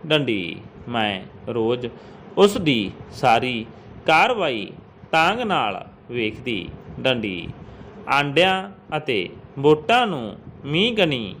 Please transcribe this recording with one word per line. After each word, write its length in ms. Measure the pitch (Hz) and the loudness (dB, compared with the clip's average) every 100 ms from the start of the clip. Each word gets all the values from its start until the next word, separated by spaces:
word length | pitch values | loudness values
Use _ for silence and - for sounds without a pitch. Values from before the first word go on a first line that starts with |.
| 156 | 2
ਡੰਡੀ। 560 | 151 123 104 82 98 - - - | 0 2 -2 -4 -10 -14 -16 -6
ਮੈਂ 320 | 120 107 95 98 - - | -2 0 -2 -10 -14 -6
ਰੋਜ਼ 360 | 117 113 127 120 - - - - - | -2 0 -2 -4 -12 -20 -20 -8 4
ਉਸ 200 | 202 220 | 4 4
ਦੀ 340 | 160 120 95 - - | 2 2 0 -8 -16
ਸਾਰੀ 540 | - 131 117 123 120 113 - - - - | 0 4 4 2 -4 -8 -14 -20 -6 2
ਕਾਰਵਾਈ 640 | 160 220 233 160 117 95 - - - - | 4 4 2 -2 -2 -6 -12 -20 -20 0
ਤਾਂਘ 320 | 160 170 226 | 2 4 2
ਨਾਲ 440 | 226 170 110 95 - - - | 0 0 0 -4 -10 -20 -8
ਵੇਖਦੀ। 600 | 120 107 104 127 104 78 - - - | -4 -2 -4 -6 -6 -6 -14 -16 -2
ਡੰਡੀ। 500 | 131 120 104 90 85 - - - - - - | 0 0 -2 -6 -8 -14 -16 -18 -18 -16 0
ਆਂਡਿਆਂ 640 | 139 143 139 185 190 196 - - 151 | 0 2 4 4 2 -4 -14 -8 -6
ਅਤੇ 320 | 147 107 87 - - 139 | -2 -2 -2 -10 -14 2
ਬੋਟਾਂ 480 | 143 151 - 240 233 | 4 4 4 4 4
ਨੂੰ 300 | 151 110 - - - 139 | -2 -6 -10 -16 -14 -4
ਮੀਂਹ 320 | 160 226 214 | 2 2 2
ਕਣੀ 380 | 170 131 101 - | 2 2 -4 -10